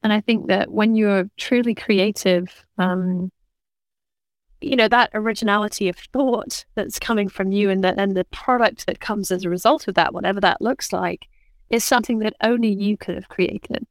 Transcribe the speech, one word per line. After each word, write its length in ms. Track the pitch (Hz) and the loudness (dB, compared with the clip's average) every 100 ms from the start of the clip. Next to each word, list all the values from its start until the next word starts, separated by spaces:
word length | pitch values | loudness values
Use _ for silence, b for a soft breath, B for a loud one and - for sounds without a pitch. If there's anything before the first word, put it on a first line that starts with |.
And 100 | 214 | 2
I 80 | 214 | 0
think 280 | 208 226 175 | 2 -2 2
that 220 | 196 - | 0 0
when 240 | 208 214 | 2 2
you're 360 | 220 208 196 185 - | 4 2 2 -2 -6
truly 380 | - 247 240 | -2 0 0
creative, 880 | 214 - 202 196 202 190 180 180 - _ - | -2 0 2 2 0 2 2 0 -12 _ -2
um, 520 | 185 185 185 185 185 _ _ _ _ _ _ _ _ _ _ _ _ _ | 0 0 -2 -2 -4 _ _ _ _ _ _ _ _ _ _ _ _ _
you 160 | 294 262 | -2 2
know, 120 | 220 | 4
that 220 | 240 233 | 4 4
originality 760 | 214 214 214 220 202 214 - 196 | 0 -4 -2 0 0 0 -2 -4
of 80 | 180 | -4
thought 680 | - 254 269 233 - - - | -8 -2 0 0 -4 -12 -10
that's 240 | - 202 - | -8 -6 -8
coming 300 | - 220 202 | -2 0 0
from 240 | - 190 | -2 -2
you 180 | 202 202 | 2 2
and 120 | 190 | 2
the, 160 | 185 185 | 0 0
and 180 | 202 190 | 0 0
the 80 | |
product 600 | 185 - - 247 226 - - | -4 -6 -2 2 2 0 -8
that 140 | - | -8
comes 300 | - 214 190 | -6 -4 -2
as 140 | 180 | -4
a 60 | 185 | -2
result 380 | 175 220 311 - | 0 2 2 0
of 60 | |
that, 200 | 180 165 | 0 0
whatever 260 | 180 - 196 | 0 -2 2
that 200 | 190 - | 2 2
looks 320 | 220 - - | -2 -2 -4
like, 360 | 190 180 - - _ _ _ _ | -4 -4 -6 -14 _ _ _ _
is 140 | 233 | -2
something 340 | 226 254 220 226 | 2 0 0 -2
that 140 | 214 - | -2 0
only 260 | 220 240 226 | 0 2 2
you 240 | 196 202 208 | 0 0 -2
could 180 | - | -4
have 140 | 180 190 | -8 -8
created. 580 | - 180 - - - - | -2 -2 -2 -8 -8 -8